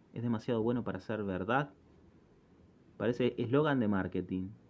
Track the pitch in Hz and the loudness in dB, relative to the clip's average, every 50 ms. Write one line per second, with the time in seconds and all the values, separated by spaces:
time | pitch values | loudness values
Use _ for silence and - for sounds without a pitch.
0 | - - - - 117 120 113 107 - - 120 113 107 117 123 120 104 101 - 95 | -14 -14 -10 -4 -2 -2 -2 -2 0 0 0 2 2 2 0 0 -2 -4 -6 -6
1 | - - 110 110 104 98 92 90 92 104 123 139 147 143 - - - - - - | -6 -4 -4 -2 -2 -2 -2 -2 0 2 2 2 0 -2 -8 -20 -20 -20 -20 -20
2 | - - - - - - - - - - - - - - - - - - - - | -20 -20 -20 -20 -20 -20 -20 -20 -20 -20 -20 -20 -20 -20 -20 -20 -20 -16 -8 -2
3 | 104 113 123 - 123 120 - - 123 113 127 143 156 151 139 131 110 104 101 95 | -2 0 0 2 0 0 0 0 -2 2 2 2 4 4 2 2 2 2 2 2
4 | 92 90 95 92 90 - 92 92 92 98 110 - - | 0 -2 -2 -4 -4 -2 -2 -4 -4 -6 -10 -14 -20